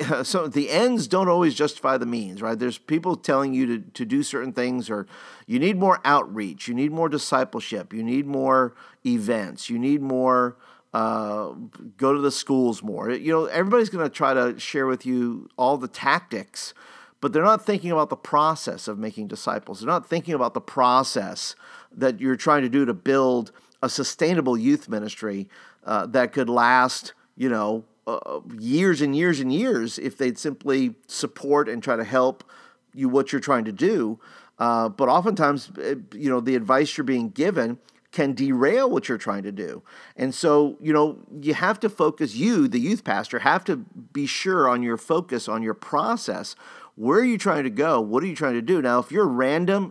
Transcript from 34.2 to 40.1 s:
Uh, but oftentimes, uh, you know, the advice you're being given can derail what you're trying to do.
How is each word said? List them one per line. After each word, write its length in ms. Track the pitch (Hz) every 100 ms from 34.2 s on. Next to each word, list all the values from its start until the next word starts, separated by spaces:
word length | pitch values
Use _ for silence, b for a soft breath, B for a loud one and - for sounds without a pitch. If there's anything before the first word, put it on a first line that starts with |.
| B B B -
Uh, 300 | 117 117 113
but 220 | 101 131
oftentimes, 600 | 160 190 208 147 143 - 95
uh, 200 | 85 135 -
you 160 | 104 139
know, 100 | 127
the 160 | 120 127
advice 400 | 104 131 147 -
you're 80 |
being 240 | 135 127 113
given 480 | 113 170 170 117 120 b b b
can 220 | - 139
derail 560 | 123 139 127 135 233 262
what 180 | - -
you're 120 | 117
trying 240 | - 101
to 100 | 98
do. 300 | 101 85 - - B B